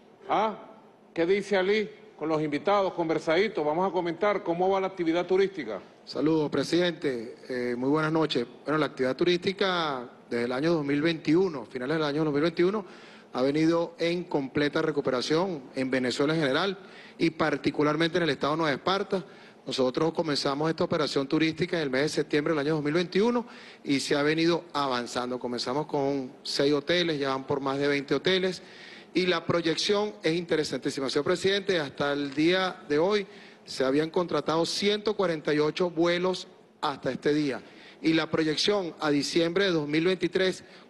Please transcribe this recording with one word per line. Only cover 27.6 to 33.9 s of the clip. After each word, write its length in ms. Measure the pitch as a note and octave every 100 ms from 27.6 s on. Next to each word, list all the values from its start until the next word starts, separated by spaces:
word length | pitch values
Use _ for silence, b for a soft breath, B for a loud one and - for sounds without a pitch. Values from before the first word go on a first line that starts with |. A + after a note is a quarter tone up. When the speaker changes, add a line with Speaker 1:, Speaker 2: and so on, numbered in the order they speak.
| C#3 C3+
Speaker 2:
de 100 | C#3+
veinte 280 | C#3+ C3+ C#3
hoteles 480 | F#3 F#3+ F#3 F3+ B B B B B
y 140 | E3 F3+
la 180 | E3+ E3
proyección 680 | E3+ E3 D#3+ - G#3 G#3+ G#3
es 100 | E3+
interesantísima. 760 | E3 E3+ D#3+ D3 C3 C#3+ C3+ C3+
Señor 180 | D3 C#3+
presidente, 520 | F3+ F#3+ G3+ F#3+ F3+
hasta 360 | C#3 - C#3+
el 200 | C#3+ C#3+
día 440 | C3+ D#3+ F#3 F#3 F3+ -
de 80 | D3
hoy 300 | F3+ G#3 F#3+ B B B
se 220 | - -
habían 240 | C3